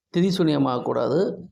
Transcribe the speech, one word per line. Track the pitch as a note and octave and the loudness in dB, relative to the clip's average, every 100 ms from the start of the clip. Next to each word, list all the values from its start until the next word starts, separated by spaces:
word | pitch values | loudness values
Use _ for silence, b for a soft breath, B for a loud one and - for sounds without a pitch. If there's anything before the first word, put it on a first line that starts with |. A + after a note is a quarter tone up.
| _ E3+ | _ 0
திதிசூன்யமாகக்கூடாது. | F#3+ F#3 D#3+ C#3+ C3+ A#2+ - B2 A#2+ D3+ A#3+ - - | 0 2 2 2 0 -2 -2 -2 0 0 0 -4 -14